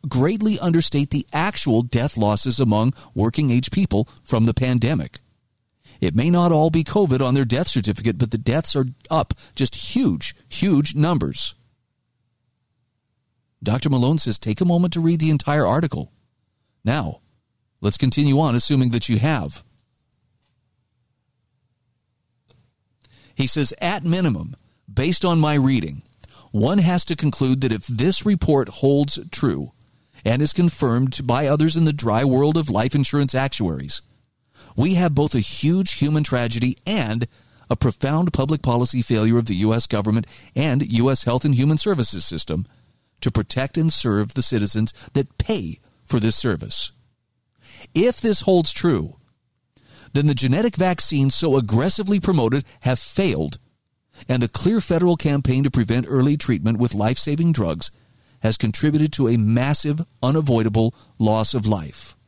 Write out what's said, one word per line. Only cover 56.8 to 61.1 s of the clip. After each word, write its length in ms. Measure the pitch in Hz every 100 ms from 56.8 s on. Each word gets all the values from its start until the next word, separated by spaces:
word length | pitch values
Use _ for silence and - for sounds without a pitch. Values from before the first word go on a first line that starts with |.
| 117 101
life-saving 560 | 107 131 - 147 170
drugs 400 | 143 90 82 - _ _ _ _ _
has 180 | 113 110
contributed 540 | 110 - 156 151 156
to 160 | - 123
a 100 | 117
massive, 680 | 107 117 135 147 151 156 165 _
unavoidable 720 | 127 151 147 117 110 107 113 - -